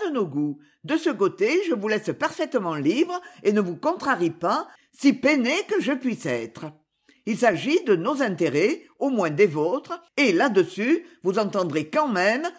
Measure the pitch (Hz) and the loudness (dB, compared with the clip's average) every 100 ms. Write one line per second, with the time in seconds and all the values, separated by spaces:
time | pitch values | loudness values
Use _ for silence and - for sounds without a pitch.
0 | 415 269 175 139 147 143 _ _ 156 320 | -2 -2 -2 -2 -4 -6 _ _ -4 -2
1 | 320 220 190 - 208 339 370 240 214 214 | -2 0 0 2 0 0 0 -2 -2 -2
2 | - - 311 - 311 262 175 156 143 233 | -2 -4 -4 -2 -2 -2 -2 0 0 2
3 | 349 359 - - - 214 180 170 302 - | 0 -2 -10 -4 0 2 0 -2 -4 -2
4 | - 240 170 - 170 269 370 - _ - | -2 0 -2 -2 -2 -2 -4 -16 _ 0
5 | 277 - 269 302 233 330 415 392 214 269 | 2 2 2 2 2 -2 0 -2 0 -2
6 | 262 190 147 120 113 - 156 - _ _ | -4 -4 -4 -4 -6 -12 -14 -16 _ _
7 | _ _ - 208 233 160 196 339 349 180 | _ _ -6 2 2 2 0 0 2 2
8 | 196 285 247 165 165 143 202 330 - _ | 2 -2 -2 0 0 2 0 -2 -10 _
9 | 277 240 170 151 202 151 160 262 - 349 | -2 0 0 4 2 4 -2 -2 -6 -12
10 | - - 269 - 262 196 175 - 233 339 | -8 0 2 4 2 2 0 -2 0 0
11 | - _ 175 196 202 196 180 147 151 302 | -2 _ -2 0 0 -2 -2 -2 -2 0
12 | 302 185 190 240 339 | 0 2 2 2 -4